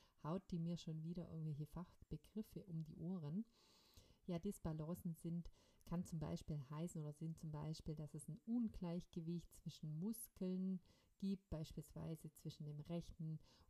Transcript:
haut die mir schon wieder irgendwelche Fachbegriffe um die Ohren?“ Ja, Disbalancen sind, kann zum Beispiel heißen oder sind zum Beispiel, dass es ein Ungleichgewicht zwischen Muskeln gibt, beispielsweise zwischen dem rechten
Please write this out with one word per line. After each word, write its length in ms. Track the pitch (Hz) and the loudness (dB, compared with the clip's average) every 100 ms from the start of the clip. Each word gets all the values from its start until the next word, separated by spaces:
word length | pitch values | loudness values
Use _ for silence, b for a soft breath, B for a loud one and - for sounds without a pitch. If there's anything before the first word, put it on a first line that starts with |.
| B - | B -8
haut 200 | 147 165 - | 0 0 0
die 80 | 175 | 2
mir 160 | 165 170 | 2 2
schon 280 | - 160 | 0 -2
wieder 260 | 160 175 165 | -2 -2 -4
irgendwelche 380 | 160 156 143 151 | -2 0 0 -2
Fachbegriffe 920 | - 175 - - 151 - 214 - 175 | -4 -6 -10 -6 -6 -4 -4 -4 -6
um 200 | - 160 | -4 -2
die 140 | 156 165 | -2 -2
Ohren?“ 480 | 160 185 147 175 226 B B B B B B B - | 0 0 2 2 0 B B B B B B B 0
Ja, 140 | 170 | 2
Disbalancen 720 | 196 - 170 156 156 175 175 160 | 2 0 0 2 0 0 0 0
sind, 340 | 170 170 165 B B B - | 0 0 0 B B B 0
kann 200 | 170 180 | 2 2
zum 140 | 165 | 0
Beispiel 440 | 151 170 - 151 131 | 2 0 0 -2 -2
heißen 320 | 151 175 165 | -2 -2 0
oder 100 | 147 | -4
sind 260 | 147 160 160 | -2 -2 -2
zum 140 | 160 | -4
Beispiel, 440 | 151 147 160 - 156 | -2 0 -2 -2 -2
dass 180 | 147 | -2
es 140 | 151 - | -4 -6
ein 100 | 156 - | -6 2
Ungleichgewicht 1080 | 240 226 - 180 170 - - 165 175 - - | 4 4 2 0 0 0 -2 0 0 -2 -8
zwischen 440 | - - 156 156 | -8 -4 -2 2
Muskeln 800 | 196 233 - - 185 185 185 185 B B B _ | 2 0 -4 0 2 4 4 2 B B B _
gibt, 320 | 196 196 - | 2 2 0
beispielsweise 840 | 156 160 - 156 156 160 160 156 | -2 -2 -4 -6 -4 -2 -2 -6
zwischen 320 | - 160 - 151 | -6 -6 -4 -4
dem 140 | 147 | -4
rechten 580 | 151 170 - - 160 156 B B B | 0 -2 -2 -2 -2 -2 B B B